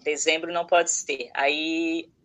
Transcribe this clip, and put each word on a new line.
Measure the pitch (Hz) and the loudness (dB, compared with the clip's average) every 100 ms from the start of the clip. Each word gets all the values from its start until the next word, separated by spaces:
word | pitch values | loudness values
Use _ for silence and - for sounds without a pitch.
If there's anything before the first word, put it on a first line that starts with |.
dezembro | 151 147 160 160 165 | -4 -2 0 0 0
não | 175 170 | -4 2
pode | 175 170 | 4 4
ser." | - - 139 123 | 0 -4 -6 -6
Aí | - 139 151 160 165 165 165 - _ | -2 0 0 -2 -2 -2 -4 -8 _